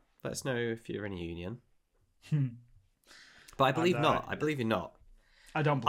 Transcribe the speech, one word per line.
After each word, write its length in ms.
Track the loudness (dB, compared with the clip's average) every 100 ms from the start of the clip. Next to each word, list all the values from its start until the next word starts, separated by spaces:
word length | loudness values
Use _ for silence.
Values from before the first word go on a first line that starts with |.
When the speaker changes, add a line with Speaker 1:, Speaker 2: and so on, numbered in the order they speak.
| _ _
Speaker 1:
let 80 | -8
us 120 | -6
know 120 | -4 -2
if 320 | -2 -6 -6
you're 160 | -6
in 80 | -6
a 40 | -6
union. 440 | -8 -6 -8 -10 _ _ _ _ _ _ -4
Speaker 2:
Hmm. 180 | -2 -2 -6 -20 -20 _ _ _ -20 -20 -20 -10 2
Speaker 1:
But 80 |
I 80 | 2
believe 240 | 4 2 4
Speaker 2:
And, 100 | 4
uh, 60 |
Speaker 1:
not. 100 | 2 0
I 60 | -4
believe 220 | -2 0
you're 80 | 0
not. 300 | 0 -2 -14 -20 -20 _ _ -8
Speaker 2:
I 80 | -2
don't 160 | 0
Speaker 1:
I 20 | 2